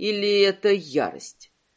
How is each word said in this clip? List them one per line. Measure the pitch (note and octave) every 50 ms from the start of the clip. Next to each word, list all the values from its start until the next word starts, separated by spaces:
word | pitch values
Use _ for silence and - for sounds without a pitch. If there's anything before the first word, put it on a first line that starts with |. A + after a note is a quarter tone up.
Или | G3 G#3+ G#3 G3+ G3+ G#3 G3+ G3+
это | G3+ G3 F#3 G3 - G#3
ярость? | G3+ F#3+ D#3 C#3+ B2+ D3 A2+ E2+ - - - - - _ - _ _ _ _ _ _